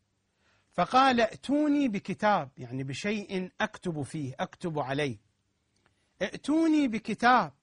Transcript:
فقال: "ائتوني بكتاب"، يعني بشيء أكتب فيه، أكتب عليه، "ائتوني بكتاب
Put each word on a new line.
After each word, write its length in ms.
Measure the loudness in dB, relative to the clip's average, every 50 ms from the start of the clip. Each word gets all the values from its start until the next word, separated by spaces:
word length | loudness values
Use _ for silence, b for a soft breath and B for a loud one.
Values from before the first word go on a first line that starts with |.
| _ _ _ _ _ _ _ _ _ _ _ _ _ _ _
فقال: 480 | -2 -2 2 4 4 6 6 6 4
"ائتوني 640 | 2 2 0 -4 -4 -2 0 2 2 2 2 2 2 0
بكتاب"، 640 | -2 -2 -4 -6 -4 0 2 2 4 2 0 -4 -8 -12
يعني 260 | -12 -8 -8 -6 -6
بشيء 680 | -6 -6 -6 -4 -4 -4 -4 -4 -6 -6 -6 -6 -6 -6 -4
أكتب 400 | -4 -4 -6 -6 -8 -6 -6 -6
فيه، 340 | -6 -8 -6 -8 -8 -6 -6 -6
أكتب 400 | -8 -8 -8 -8 -8 -6 -4 -4
عليه، 380 | -4 -4 -2 -2 -2 -4 -4 -8 _ _ _ _ _ _ _ _ _ _ _ _ _ _ _ _ _ _ _ -6
"ائتوني 640 | -6 -6 -6 -6 -4 0 2 2 4 4 4 4 2 2
بكتاب 640 | -2 -4 -6 -6 -4 2 4 4 4 4 2 0 -6 _